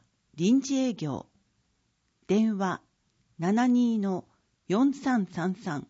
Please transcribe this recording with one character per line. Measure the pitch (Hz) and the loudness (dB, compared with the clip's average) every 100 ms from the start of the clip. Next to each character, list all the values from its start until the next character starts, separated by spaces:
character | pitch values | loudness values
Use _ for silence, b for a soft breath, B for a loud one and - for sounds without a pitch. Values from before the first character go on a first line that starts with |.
| _ _ _ 147 | _ _ _ -2
臨 | 185 269 | 2 2
時 | 269 269 | 2 -2
営 | 262 | -2
業。 | 180 151 117 - _ _ _ _ _ _ _ _ _ - | -4 -6 -8 -10 _ _ _ _ _ _ _ _ _ 0
電 | 202 220 196 | 2 2 0
話、 | 185 156 _ _ _ _ _ - | -2 -4 _ _ _ _ _ -6
七 | 170 220 254 | 0 2 4
二 | 247 240 220 | 4 2 0
の | 196 185 - _ _ _ - | -2 -4 -8 _ _ _ -2
四 | 202 277 | 2 2
三 | 269 269 240 180 | 0 -2 -2 -2
三 | - 180 185 | -4 -4 -4
三。 | 185 - | -6 -8